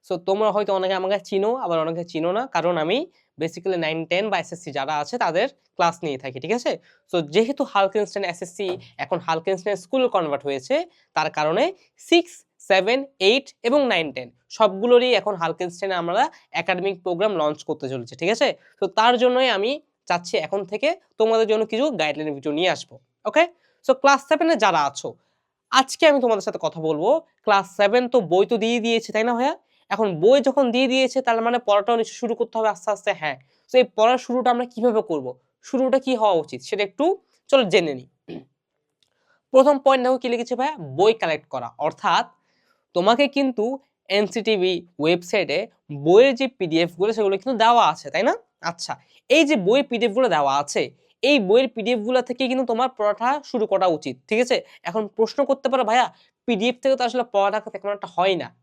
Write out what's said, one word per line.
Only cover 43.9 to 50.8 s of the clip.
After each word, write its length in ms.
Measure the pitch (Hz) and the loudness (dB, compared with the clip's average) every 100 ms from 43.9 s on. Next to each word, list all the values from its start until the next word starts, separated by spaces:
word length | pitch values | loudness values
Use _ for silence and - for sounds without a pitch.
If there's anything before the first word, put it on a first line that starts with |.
| _ _ | _ _
এনসিটিভি 640 | 196 208 226 214 208 185 175 - - | -2 0 -2 -2 0 0 -2 -8 -4
ওয়েবসাইটে 600 | 156 175 175 214 151 156 226 _ _ 147 147 | 0 0 0 -2 0 -4 -4 _ _ -4 4
বইয়ের 280 | 196 277 254 | 6 6 4
যে 60 | 269 _ | -4 _
পিডিএফ 340 | 180 160 170 170 | -2 0 0 -2
গুলো, 120 | 202 220 | -2 0
সেগুলো 180 | 202 196 | 0 -2
কিন্তু 140 | 254 240 | -4 2
দেওয়া 200 | 226 240 180 | 4 6 4
আছে, 160 | 170 143 | 0 -6
তাই 100 | 160 240 | -2 0
না? 40 | 453 _ _ 165 | -2 _ _ -10
আচ্ছা, 220 | 170 - 135 _ _ _ | -8 -10 -12 _ _ _
এই 140 | 285 285 | 4 4
যে 60 | 294 180 | 2 2
বইয়ের 200 | 262 285 | 2 0
পিডিএফ 220 | 233 226 208 | -2 0 0
গুলো 100 | 247 156 | 2 2
দেওয়া 180 | 139 139 | 2 0
আছে, 200 | 139 208 | -2 -4